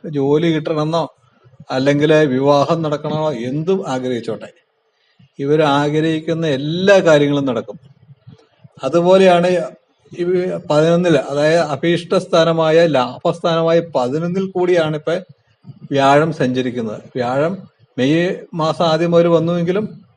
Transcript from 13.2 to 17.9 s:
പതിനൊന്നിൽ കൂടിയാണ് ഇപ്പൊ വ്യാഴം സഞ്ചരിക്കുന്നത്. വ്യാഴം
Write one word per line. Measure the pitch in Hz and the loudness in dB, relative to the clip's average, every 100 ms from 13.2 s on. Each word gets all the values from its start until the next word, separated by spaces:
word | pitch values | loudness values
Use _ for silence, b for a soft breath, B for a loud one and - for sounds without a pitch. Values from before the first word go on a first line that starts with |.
| 175 170 175 165 165 170 - | -6 -2 -2 0 2 0 0
പതിനൊന്നിൽ | 139 123 147 170 185 190 | -4 -2 -4 -4 -4 -4
കൂടിയാണ് | 185 180 180 156 156 | -2 0 0 0 -4
ഇപ്പൊ | 156 175 185 _ _ _ - - - | -4 -6 -8 _ _ _ -20 -20 -6
വ്യാഴം | 139 135 143 160 | 0 4 4 2
സഞ്ചരിക്കുന്നത്. | 151 131 127 127 120 113 107 - 131 | -2 -2 -2 -4 -6 -8 -10 -12 -6
വ്യാഴം | 120 135 156 196 - _ _ | -4 -2 -2 -4 -14 _ _